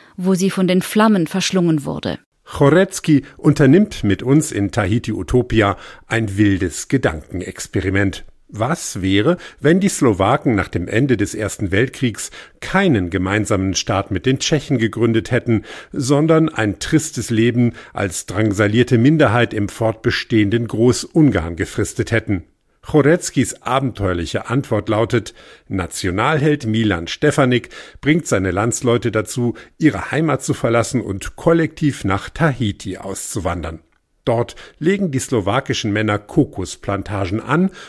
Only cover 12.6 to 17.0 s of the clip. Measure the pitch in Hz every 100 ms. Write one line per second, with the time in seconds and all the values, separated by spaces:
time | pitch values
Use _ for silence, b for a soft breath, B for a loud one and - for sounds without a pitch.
12.6 | - 190 196 113 87 92 95 104 101 101
13.6 | 95 92 - 98 - 95 127 131 - 151
14.6 | - 127 110 - 117 110 - 123 - 110
15.6 | B B B 143 127 143 160 160 160 -
16.6 | 110 92 - 160